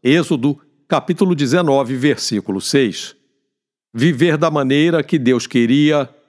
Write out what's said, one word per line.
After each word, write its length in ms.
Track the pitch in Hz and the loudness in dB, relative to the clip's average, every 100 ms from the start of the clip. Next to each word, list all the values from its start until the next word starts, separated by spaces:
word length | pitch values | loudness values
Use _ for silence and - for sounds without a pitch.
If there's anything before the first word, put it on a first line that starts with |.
Êxodo, 580 | 127 160 151 147 147 139 _ _ _ | 2 0 2 -2 -2 -4 _ _ _
capítulo 480 | 151 - 170 190 | -4 -2 -2 0
dezenove, 640 | 165 139 165 170 139 120 131 | 0 0 0 2 0 0 -2
versículo 640 | 135 - - 107 - 95 | 0 -2 -4 -6 -4 -6
seis. 540 | - 139 120 82 - - _ _ _ _ _ _ _ | -2 0 0 -4 -14 -18 _ _ _ _ _ _ _
Viver 420 | 113 156 131 170 151 | -2 0 2 0 2
da 140 | 165 | 0
maneira 520 | 151 131 139 165 170 | 0 0 2 2 0
que 160 | 147 160 | -2 0
Deus 280 | 123 127 - | 2 0 0
queria 640 | 127 117 135 147 147 131 _ | 0 2 4 2 2 -2 _